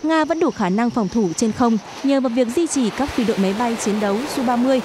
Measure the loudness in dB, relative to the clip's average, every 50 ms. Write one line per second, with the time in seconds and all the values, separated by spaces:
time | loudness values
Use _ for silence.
0 | 0 0 2 2 2 0 0 0 0 0 0 0 0 0 2 2 0 0 0 0
1 | -2 0 0 0 0 0 0 0 -2 -2 0 2 2 2 2 0 -2 -6 -16 -4
2 | 0 0 2 2 2 0 0 0 0 2 2 0 0 0 0 0 0 0 0 -2
3 | -4 -2 -2 -2 0 0 2 2 2 0 0 0 -2 -2 -2 -2 -2 -2 -2 0
4 | 0 0 -2 -2 -4 -4 -4 -2 0 0 0 2 2 2 2 0 0